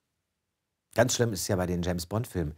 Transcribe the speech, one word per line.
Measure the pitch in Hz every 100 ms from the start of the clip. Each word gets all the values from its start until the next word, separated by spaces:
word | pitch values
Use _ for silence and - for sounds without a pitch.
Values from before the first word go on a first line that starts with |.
| _ _ _ _ _ _ _ _ _
Ganz | - 123
schlimm | - 117
ist | 92
es | -
ja | 95
bei | 90
den | 87
James | 87 87 -
Bond | 107 92
Filmen. | 90 76